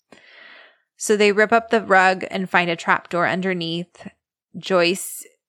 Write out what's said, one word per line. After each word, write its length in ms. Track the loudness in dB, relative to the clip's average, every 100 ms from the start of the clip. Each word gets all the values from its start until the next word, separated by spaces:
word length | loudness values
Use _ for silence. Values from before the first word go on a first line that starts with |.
| _ -20 _ -20 -20 -20 -20 _ _ -8
So 180 | 0 2
they 160 | 4
rip 200 | 4 2
up 180 | 2 2
the 120 | -2
rug 420 | 4 4 4 2 -4
and 180 | -6 -2
find 220 | 0 0
a 60 | -2
trapdoor 500 | -2 -2 -2 -2 0
underneath. 800 | -2 -2 -4 -4 -6 -8 -14 -20 _ _ _ _ -12
Joyce, 680 | -2 0 2 0 -6 -14 -18 _